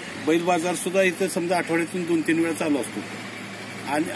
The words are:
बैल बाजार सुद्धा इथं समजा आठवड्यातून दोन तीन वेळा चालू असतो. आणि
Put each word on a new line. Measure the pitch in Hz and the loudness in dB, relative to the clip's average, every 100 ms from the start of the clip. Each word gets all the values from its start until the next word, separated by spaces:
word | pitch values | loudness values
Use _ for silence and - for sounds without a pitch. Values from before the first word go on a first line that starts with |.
| - - - | -8 -6 2
बैल | 170 | 2
बाजार | 170 175 175 170 | 4 2 2 -2
सुद्धा | 185 190 | 0 4
इथं | 190 165 190 | 4 4 0
समजा | 190 175 190 | 0 0 0
आठवड्यातून | 185 170 165 185 | 2 0 0 -2
दोन | 170 170 | 0 2
तीन | 165 165 | 2 2
वेळा | 165 | 2
चालू | 156 165 143 | 0 2 0
असतो. | 113 104 - - - - - - - - - | 0 -6 -8 -10 -10 -10 -12 -12 -12 -10 -4
आणि | 143 165 | -2 -2